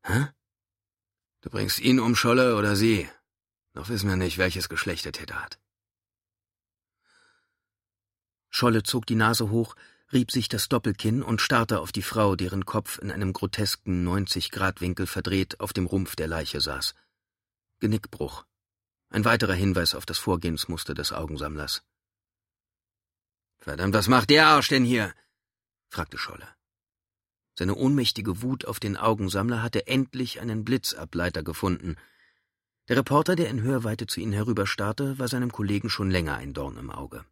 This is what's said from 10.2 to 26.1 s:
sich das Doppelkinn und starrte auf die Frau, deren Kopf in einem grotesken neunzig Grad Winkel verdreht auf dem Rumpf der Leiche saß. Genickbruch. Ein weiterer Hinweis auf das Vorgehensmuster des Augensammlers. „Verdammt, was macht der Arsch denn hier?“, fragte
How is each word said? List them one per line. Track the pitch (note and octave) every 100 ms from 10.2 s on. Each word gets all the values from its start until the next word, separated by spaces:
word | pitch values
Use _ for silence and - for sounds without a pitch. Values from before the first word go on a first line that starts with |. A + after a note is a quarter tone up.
| A#2
sich | C3 A2+
das | G#2+ -
Doppelkinn | B2+ A2+ G2+ A2 A#2+
und | - A2+
starrte | - B2 A2+ G2+
auf | E2
die | -
Frau, | - A2+ G#2
deren | F#2 F#2 G2 F#2+
Kopf | A2 G2+ -
in | G2+
einem | D#2 G2
grotesken | F2+ G2+ - G#2 - - F2+
neunzig | F2 F#2+ F#2 - -
Grad | - F#2+ -
Winkel | F2+ F2+ F#2+
verdreht | - - F#2+ F#2 -
auf | G#2
dem | - F2+
Rumpf | G2 F#2 -
der | D#2
Leiche | E2 D#2+ D2
saß. | D2+ C#2+ - - _ _ _ _ _ _ _ _
Genickbruch. | A2 G#2+ - - C#2 - - _ _ _ _ _ _
Ein | G#2+
weiterer | G#2 A#2 G#2
Hinweis | F2+ G2+ F2+ E2
auf | D#2
das | - D#2
Vorgehensmuster | - F2 E2+ D#2+ - E2 -
des | D2 D2
Augensammlers. | - D#2 D2+ D2+ D2+ D2 - _ _ _ _ _ _ _ _ _ _ _ _ _ _ _ _ _ _
„Verdammt, | - D2 F#2+
was | G#2+ F#2+
macht | B2+ A2
der | D3 D#3
Arsch | D3+ B2+
denn | C3+
hier?“, | B2 B2 G2+ - _ _ _ _ _ _ _
fragte | - E2